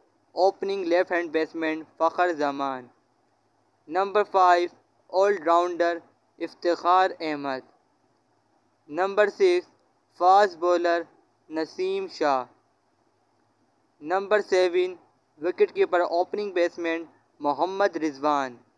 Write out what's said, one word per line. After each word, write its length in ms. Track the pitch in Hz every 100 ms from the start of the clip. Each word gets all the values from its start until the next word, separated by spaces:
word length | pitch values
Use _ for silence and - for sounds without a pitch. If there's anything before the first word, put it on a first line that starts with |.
| _ _ _ -
ओपनिंग 500 | 190 190 196 196 175
लेफ्ट 260 | 170 180
हैंड 200 | 175 170
बैट्समैन 520 | 156 156 165 160 156 156 -
फ़खर 300 | 165 165 180 156
जमान। 540 | 147 139 139 131 123 _ _ _ _ _ _ _ _ _ -
नंबर 360 | 165 196 196 202
फ़ाइव 440 | 196 180 175 175 - _ _ _
ऑलराउंडर 920 | 180 202 202 156 170 175 170 170 170 - _ _ _
इफ्तिखार 720 | 165 - 175 165 170 185 185
अहमद। 520 | 180 160 147 139 131 - _ _ _ _ _ _ _ _ _ _ _ -
नंबर 400 | 151 196 196 208
सिक्स 360 | - 190 180 175 _ _ _ _ _
फास्ट 380 | 180 190 208 165
बॉलर 460 | 175 175 175 170 165 _ _ _ _
नसीम 580 | 156 156 - 185 196 190
शाह। 320 | - 151 135 123 _ _ _ _ _ _ _ _ _ _ _ _ _ _ _
नंबर 400 | 147 185 196 208
सेवन 540 | 202 185 185 175 185 175 _ _ _ _
विकेट 300 | 160 180 208
कीपर 300 | 196 190 175
ओपनिंग 520 | 175 170 180 202 208
बैट्समैन 540 | 180 175 175 170 165 165 _ _ _
मोहम्मद 560 | 143 135 175 196 202 165
रिजवान। 640 | 156 135 147 147 131 120 _